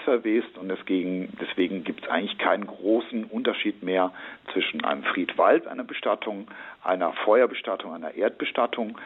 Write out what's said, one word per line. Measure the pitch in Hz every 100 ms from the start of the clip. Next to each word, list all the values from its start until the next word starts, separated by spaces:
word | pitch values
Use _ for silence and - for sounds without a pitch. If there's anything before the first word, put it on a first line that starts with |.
verwest | - 120 117 113 - -
und | 95
deswegen, | 92 - 95 90 92 92 -
deswegen | 87 - 87 95
gibt's | 82 - -
eigentlich | 85 101 -
keinen | 92 101 101
großen | - 92 117 - 117
Unterschied | 110 110 127 104 107 -
mehr | 90 92 90 - - - -
zwischen | 95 - -
einem | - 71
Friedwald, | - - 85 - 92 160 170
einer | 127
Bestattung, | 120 - 113 104 113 101 104 - - -
einer | - 92 85
Feuerbestattung, | - - 113 120 98 - 95 98
einer | 80 78
Erdbestattung, | 80 107 - - - 117 - 107 117